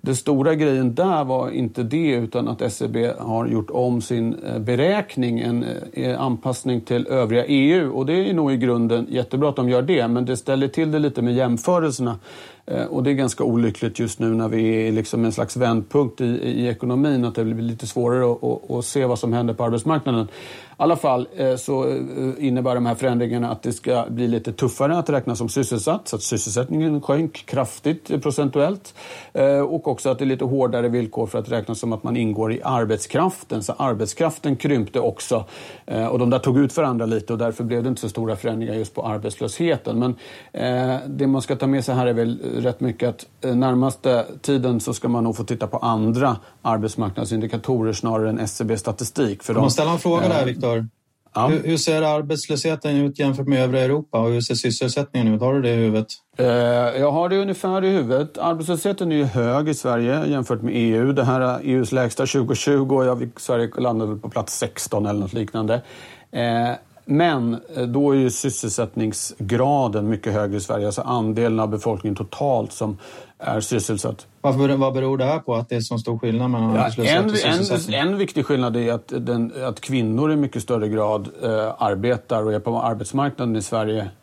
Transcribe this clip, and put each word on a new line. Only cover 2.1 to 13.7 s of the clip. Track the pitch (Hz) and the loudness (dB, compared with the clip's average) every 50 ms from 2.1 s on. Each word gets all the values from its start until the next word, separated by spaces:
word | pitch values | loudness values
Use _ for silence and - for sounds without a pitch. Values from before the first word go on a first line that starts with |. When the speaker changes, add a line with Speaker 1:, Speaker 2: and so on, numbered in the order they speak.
| 135 120 117 110 - 123 117 | 2 0 0 -2 -2 -2 -2
Speaker 1:
att | 117 117 - | -2 -2 -2
S | 117 120 - | -2 -4 -2
C | - 120 | -4 -4
B | 117 117 117 117 120 - - | -2 0 0 0 0 -2 -4
har | - 113 113 113 117 | -6 -4 -2 -2 0
gjort | 120 117 113 104 - | 0 0 0 -2 -2
om | - 127 123 127 123 120 | -2 0 0 2 0 0
sin, | 110 - 123 117 113 113 113 - - | -2 -2 -2 0 0 -2 -2 -4 -6
eh, | - 117 117 | -6 -6 -4
beräkning, | 107 113 123 123 143 175 202 208 196 202 - 131 127 120 117 117 | -2 0 0 2 2 2 2 0 -2 -4 -4 -2 -2 0 0 -2
en, | 117 117 120 120 120 117 117 - - - - | -2 0 -2 -2 -2 -4 -6 -8 -10 -10 -8
eh, | - 127 127 123 123 | -4 -2 -2 -2 -2
anpassning | 135 131 120 110 - 131 127 - - 131 123 120 | -2 -2 -2 -2 -2 -4 -4 -2 -2 -2 -2 -2
till | - - 123 120 123 | 0 0 0 0 0
övriga | - 135 131 120 107 113 120 120 | 0 2 2 2 4 2 2 2
E | - 147 139 135 147 170 | 4 4 4 6 6 6
U. | 185 165 131 | 4 2 0
Och | - 127 135 | 0 -2 0
det | 139 160 185 190 196 | 0 2 2 2 2
är | 190 | 2
nog | 165 151 139 | 2 2 2
i | 135 | 2
grunden | 123 120 123 120 120 117 113 117 117 117 - | 2 2 2 2 2 2 2 2 0 0 -2
jättebra | - 127 120 - - 131 147 147 | -2 -2 -2 -2 0 0 2 2
att | 131 | 2
de | - 127 123 | 2 2 2
gör | 123 123 | 2 2
det, | 131 147 185 143 117 | 4 4 2 2 2
men | 113 120 123 127 | 2 2 0 0
det | 123 131 | 0 -2
ställer | 117 - - 135 135 139 | -4 0 0 0 2 0
till | 139 - - 160 156 | 0 0 0 0 2
det | 151 156 | 2 2
lite | 147 143 - - | 2 2 0 0
med | 117 120 120 | 0 2 2
jämförelserna. | 127 131 123 120 113 - - 180 175 160 151 127 120 127 120 117 98 - - - - - - - - _ | 2 2 2 2 0 2 2 2 4 2 0 0 -2 -2 -4 -4 -6 -10 -18 -20 -20 -20 -20 -20 -20 _
Eh, | - 131 127 120 | -6 -4 -4 -4
och | - - 131 123 | -2 -2 0 2
det | 139 | 2
är | 143 | 2
ganska | 135 135 123 - - 131 | 2 2 0 0 0 0
olyckligt | 120 117 117 117 113 | 2 2 2 2 2